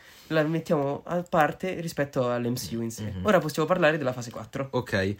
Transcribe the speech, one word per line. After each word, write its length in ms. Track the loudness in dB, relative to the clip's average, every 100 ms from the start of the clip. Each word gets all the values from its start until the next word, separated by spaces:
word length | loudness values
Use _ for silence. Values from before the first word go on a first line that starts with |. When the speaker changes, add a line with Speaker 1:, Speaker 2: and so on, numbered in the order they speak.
| -20 -18 -2
Speaker 1:
la 140 | 2
mettiamo 600 | 2 0 2 2 2 -2
a 180 | -4 -4
parte 580 | 0 2 2 2 -6 -6
rispetto 500 | -6 -4 -2 0 0
all'M 240 | 0 -2
C 160 | -2 -4
U 80 | -4
in 100 | -4
sé. 120 | -6
Speaker 2:
Mhm. 220 | -6 -2 2
Speaker 1:
Ora 120 | 4
possiamo 300 | 2 0 0
parlare 300 | 4 4 4
della 160 | 0
fase 160 | -4 -6
quattro. 380 | -10 -10 -8 -4
Speaker 2:
Ok. 460 | -4 -2 0 0 -2